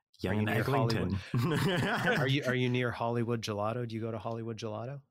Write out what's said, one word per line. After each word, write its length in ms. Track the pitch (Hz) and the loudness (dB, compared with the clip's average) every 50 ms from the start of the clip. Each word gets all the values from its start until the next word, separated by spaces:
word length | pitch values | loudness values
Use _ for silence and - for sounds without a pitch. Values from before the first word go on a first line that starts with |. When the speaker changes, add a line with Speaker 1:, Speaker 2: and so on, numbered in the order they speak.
| _ _ - - | _ _ -10 -6
Speaker 1:
Yonge 60 | - | -4
Speaker 2:
Are 60 | 92 101 | -2 0
you 40 | 104 | 2
Speaker 1:
and 60 | 107 | 2
Speaker 2:
near 120 | 110 110 120 | 2 2 2
Speaker 1:
Eglinton. 580 | 107 131 135 110 113 113 110 104 - 90 95 95 - - | 2 2 2 4 4 4 2 2 2 0 0 -2 -2 -2
Speaker 2:
Hollywood? 840 | - 123 127 170 151 135 123 190 180 170 - - 233 202 - - 240 185 | -2 0 2 2 2 2 2 2 2 2 2 0 0 0 2 2 2 2
Speaker 1:
<laughs> 0 | |
Speaker 2:
Are 80 | 127 135 | 2 2
you, 140 | 135 147 135 | 2 2 2
are 100 | 127 127 | 0 0
you 140 | 127 127 123 | 2 2 2
near 220 | 123 127 123 120 | 2 2 2 0
Hollywood 500 | 101 - 120 117 120 120 117 113 120 117 | 0 0 -2 0 0 0 0 0 0 -2
Gelato? 480 | 104 - 107 101 104 110 113 123 123 113 | -2 -2 -2 -2 0 -2 -2 -2 -4 -4
Do 60 | 110 | -4
you 80 | 110 | -4
go 80 | 113 113 | -4 -4
to 80 | 113 110 | -6 -6
Hollywood 400 | 107 117 113 117 113 113 113 107 | -6 -6 -6 -6 -6 -6 -6 -6
Gelato? 420 | 113 110 107 110 117 127 143 139 - _ | -6 -6 -6 -6 -8 -8 -10 -12 -14 _